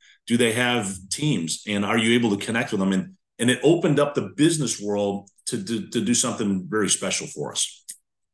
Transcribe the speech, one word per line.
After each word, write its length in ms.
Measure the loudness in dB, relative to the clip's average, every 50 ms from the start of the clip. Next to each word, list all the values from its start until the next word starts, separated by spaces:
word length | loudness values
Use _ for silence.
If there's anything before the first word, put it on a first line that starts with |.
| _ _ _ _ _
Do 120 | 0 2 2
they 160 | 4 2 2
have 400 | 2 0 0 0 0 -2 -2 -6 -8 -10 -10
Teams? 540 | -6 -2 0 0 0 0 -2 -4 -6 -6 -6 -4
And 180 | -2 -2 0
are 120 | 0 0 2
you 180 | 4 4 4
able 200 | 4 4 2 0
to 80 | 0 -2
connect 280 | -2 -2 -2 -2 -2
with 80 | -2 0
them? 140 | 2 2 2
And, 220 | 0 -2 -4 -10 _ _ _ _ -2
and 100 | 0 0
it 100 | 0 4
opened 380 | 4 4 4 4 4 2 4 4
up 160 | 2 2 0
the 160 | -2 -4 -4 0 2
business 440 | 2 2 4 2 -2 -4 -4 -4
world 480 | -4 -2 -2 0 0 0 -2 -4 -8 -12 _ _ _ -6
to, 140 | -6 -6 -4
to, 260 | -4 -4 -6 -6 -4
to 120 | -2 -2
do 120 | 0 2 2
something 540 | 2 0 0 -2 -2 0 0 0 -2 -2 -2
very 200 | -2 0 0 0
special 380 | 0 -2 -2 -4 -4 -4 -6 -8
for 240 | -8 -8 -8 -6
us. 260 | -4 -4 -6 -6 -6 -12 _ -18 -20 -20 _ _ _ _ _ _